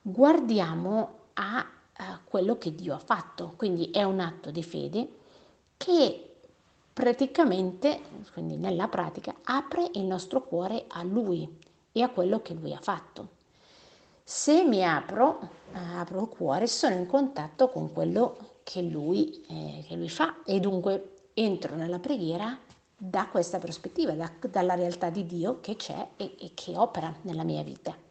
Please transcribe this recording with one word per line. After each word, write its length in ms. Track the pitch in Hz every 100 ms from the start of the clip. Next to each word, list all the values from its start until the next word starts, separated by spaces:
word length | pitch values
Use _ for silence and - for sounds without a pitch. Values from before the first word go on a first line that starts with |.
guardiamo 1080 | 208 190 277 320 240 214 170 165 180 220 214 - -
a, 320 | - 202 226 - - _
a 280 | - 185 180
quello 320 | - 202 190 226
che 180 | 175
Dio 200 | 156 180
ha 40 | 139
fatto. 540 | - 208 - - 170 -
Quindi 340 | 214 175 165
è 120 | 202
un 160 | 202 190
atto 300 | 170 160 -
di 120 | 156
fede 460 | 160 156 143 185 269 - - - - _ _ _
che 600 | - 349 254 - - - - _ _ _ _ -
praticamente, 1040 | 247 240 269 - 294 185 185 185 285 294 - - -
quindi 240 | - 165 151
nella 320 | 185 175 196
pratica, 460 | - 165 - - -
apre 420 | - 262 - 330 349
il 120 | 208
nostro 360 | 190 185 - 262
cuore 440 | - 170 185 220 -
a 140 | 170
Lui 440 | 175 208 214 175 156 - - _ _
e 100 | 220
a 60 | 247
quello 320 | 240 180 220
che 140 | -
Lui 180 | 160 156
ha 80 | 143
fatto. 480 | - 180 - - 196 _ _ _ _ - - - _ _
Se 400 | - - - 311
mi 180 | 349 202
apro, 580 | 180 151 - 202 269 - 175 - -
eh, 40 | 185 175 175
apro 240 | 175 185
il 60 | 226
cuore, 380 | - 160 143 233
sono 280 | - 294
in 100 | 185
contatto 640 | 180 277 269 151 151 - -
con 240 | 160 156
quello 680 | 156 165 185 233 - 214 -
che 180 | - 190
Lui, 640 | 175 160 147 196 - - -
eh, 380 | 160 156 147 151
che 80 |
Lui 140 | 170 170
fa 340 | 165 320 -
e 160 | - 196
dunque 580 | 196 190 185 196 - - _
entro 420 | - 220 185 - 160
nella 220 | 165 180
preghiera 600 | 254 269 165 170 214 262 - - _ _
da 300 | 190 185 202
questa 320 | 190 170 190
prospettiva, 540 | 170 160 - - 320
da, 200 | 156 165 - 220
dalla 260 | 190 180
realtà 360 | 180 175 175 175
di 160 | 175 175
Dio 340 | 175 175 -
che 160 | - 214
c'è 320 | - - - -
e, 180 | 196 -
e 120 | 180
che 240 | - - 170
opera 360 | 233 - 160 156
nella 200 | 190 160
mia 180 | 165 151
vita. 320 | 151 135 - 156 -